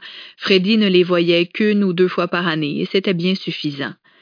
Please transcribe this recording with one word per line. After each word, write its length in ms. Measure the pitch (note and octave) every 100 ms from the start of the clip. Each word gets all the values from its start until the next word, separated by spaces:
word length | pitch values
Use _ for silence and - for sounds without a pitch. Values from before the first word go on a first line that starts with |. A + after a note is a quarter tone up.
| - - - -
Freddy 420 | - F#3+ F#3 A3+
ne 120 | G3+
les 140 | F3+
voyait 420 | F3+ F3 E3+ E3+ F3
qu'une 400 | - G#3+ G#3 G3+
ou 80 |
deux 160 | E3+ F#3
fois 180 | - F3+
par 220 | F3 F#3
année, 320 | D#3+ D3 D3
et 40 | F3+
c'était 280 | G3 G3+
bien 200 | F3 F3+
suffisant. 600 | F#3+ - - D3+ C#3 C3+ - _ _